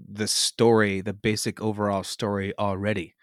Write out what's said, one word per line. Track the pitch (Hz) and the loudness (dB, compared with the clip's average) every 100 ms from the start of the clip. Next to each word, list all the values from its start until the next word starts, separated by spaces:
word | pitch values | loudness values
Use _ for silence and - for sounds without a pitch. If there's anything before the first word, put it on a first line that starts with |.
| - | -12
the | 101 107 | -4 -2
story, | - - - 117 113 104 95 | 0 0 4 6 6 4 0
the | 98 | -4
basic | 98 110 107 - - | -2 -2 0 -2 -4
overall | 110 104 104 98 | -4 0 0 -2
story | 90 - 110 101 98 - | -4 -4 -4 -2 -4 -4
already, | 101 95 101 101 80 _ | -2 -2 -2 -2 -4 _